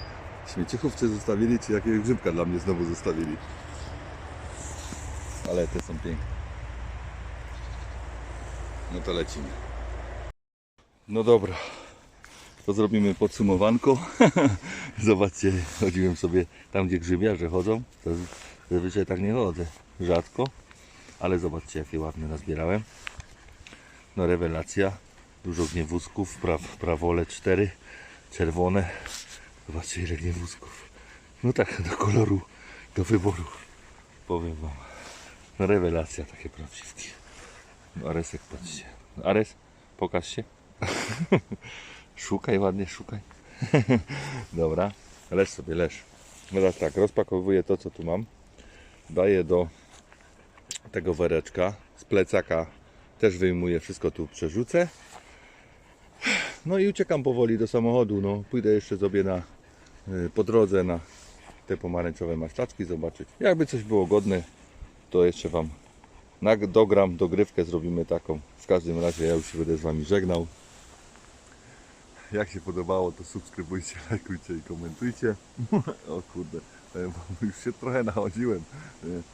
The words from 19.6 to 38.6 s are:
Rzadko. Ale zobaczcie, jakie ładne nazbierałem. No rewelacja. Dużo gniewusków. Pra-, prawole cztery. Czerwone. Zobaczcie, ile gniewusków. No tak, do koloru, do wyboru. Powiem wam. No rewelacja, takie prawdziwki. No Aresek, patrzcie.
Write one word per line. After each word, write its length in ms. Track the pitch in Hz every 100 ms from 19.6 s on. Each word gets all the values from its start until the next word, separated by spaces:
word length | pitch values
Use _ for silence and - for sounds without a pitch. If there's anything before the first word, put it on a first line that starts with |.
| 82 - - -
Rzadko. 440 | 87 85 - - 131 - - - - - - -
Ale 200 | 90 90
zobaczcie, 400 | 85 80 - 78
jakie 200 | 76 80
ładne 280 | 78 76 78
nazbierałem. 560 | 78 78 78 82 104 110 - - - - - - - - - - - - -
No 100 | 87
rewelacja. 640 | 87 85 80 80 - 95 95 - - - -
Dużo 220 | 90 82 80
gniewusków. 760 | 85 78 87 - - 95 -
Pra-, 360 | 90 80 - -
prawole 460 | 85 80 85 85 82
cztery. 460 | - 95 92 101 - - - - - -
Czerwone. 580 | - 82 82 90 98 85 - - - - - - - -
Zobaczcie, 340 | 80 - 87
ile 140 | 87 80
gniewusków. 760 | 85 85 87 - - - - - - - - -
No 100 | 123
tak, 280 | 127 107 -
do 160 | 85 -
koloru, 440 | 104 107 104 98 - - - - - -
do 80 |
wyboru. 400 | 90 110 98 85 80 - - - - - - - -
Powiem 280 | 87 82 78
wam. 160 | 80 69 - - - - - - - -
No 80 | 95
rewelacja, 580 | 101 87 82 80 - 73
takie 240 | - -
prawdziwki. 580 | - 73 - - - - - - - - - - - - -
No 140 | 78
Aresek, 320 | 80 82 78
patrzcie. 420 | - 69